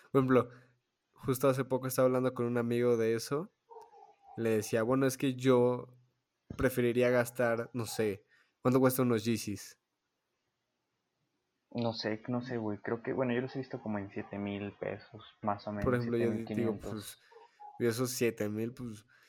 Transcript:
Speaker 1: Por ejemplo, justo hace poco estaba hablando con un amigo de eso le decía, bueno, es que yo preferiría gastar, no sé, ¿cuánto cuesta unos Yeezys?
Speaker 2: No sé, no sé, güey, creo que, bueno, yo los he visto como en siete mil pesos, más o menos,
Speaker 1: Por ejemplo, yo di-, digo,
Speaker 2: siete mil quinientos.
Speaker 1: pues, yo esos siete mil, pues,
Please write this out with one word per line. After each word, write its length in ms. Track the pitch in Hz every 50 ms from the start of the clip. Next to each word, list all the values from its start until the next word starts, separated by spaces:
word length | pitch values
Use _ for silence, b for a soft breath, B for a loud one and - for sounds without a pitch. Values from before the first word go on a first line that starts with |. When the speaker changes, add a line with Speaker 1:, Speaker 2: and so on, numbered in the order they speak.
| b b
Speaker 1:
Por 100 | b 139
ejemplo, 300 | 131 127 127 120 117 B B B B B B B _ _ _ _ _ _
justo 360 | _ - - 135 127 - - 139
hace 160 | 127 139 127
poco 220 | - 131 123 127
estaba 200 | 131 - 139 131
hablando 280 | 127 127 127 127 127 127
con 120 | 123 120
un 120 | 120 123 120
amigo 380 | 117 117 120 120 120 123 120
de 180 | 113 113 113 117
eso 360 | 113 - - 143 151 196 - _ _ _ _ - - - - - - - - - _ _ - - 110
le 100 | 113 113
decía, 320 | 110 107 107 - 123 113
bueno, 240 | 113 120 131 135 135
es 100 | 131 131
que 180 | - 147 135 127
yo 600 | 127 127 131 127 123 120 123 123 123 - - - _ _ _ _ _ _ _ _ _ _ - -
preferiría 540 | - 131 123 - 127 120 120 117 123 123 123
gastar, 600 | 127 123 120 123 - - 123 117 117 113 117 -
no 140 | - 120 110
sé, 380 | - - - 110 104 95 - _ b b b b b b b
¿cuánto 180 | - 127 123 131
cuesta 220 | 131 127 127 -
unos 220 | 127 120 117 107 104
Yeezys? 540 | 117 113 107 - 107 101 - - - - _ _ _ _ _ _ _ _ _ _ _ _ _ _ _ _ _ _ _ _ _ _ _ _ _ _ _ _ _ _ _ _ _ _ _ _ _ _ _
Speaker 2:
No 200 | - 120 117 117
sé, 280 | 113 - - 107 110 110 -
no 160 | - 123 123
sé, 140 | 123 127 120
güey, 220 | 117 110 107 104 101
creo 220 | - - 117 113
que, 100 | - 127
bueno, 200 | - 131 131 123
yo 80 | 117 123
los 140 | 131 127 -
he 60 | 135
visto 200 | 131 - - 120
como 180 | - 110 104 101
en 120 | 98 98
siete 280 | - 104 101 - 101 101
mil 340 | 101 101 101 101 101 101 95 -
pesos, 460 | - - 98 107 - - - 104 - - - _
más 240 | - 107 101 101 - 107
o 20 |
menos, 140 | 104 104 104
Speaker 1:
Por 100 | 131 123
ejemplo, 240 | 120 120 117 120 117
yo 120 | 117 117
di-, 60 | 110 113
digo, 60 | 113
Speaker 2:
siete 80 | 110 107
mil 240 | 107 117 113 104 95
quinientos. 100 | - 98
Speaker 1:
pues, 280 | 107 107 98 - - B B B B B B B B B B B B -
yo 100 | 120 117
esos 220 | 113 120 131 123
siete 380 | 123 - 123 113 113 - 107 104
mil, 240 | 107 107 113 117 123
pues, 320 | - 123 117 107 107 - b b b b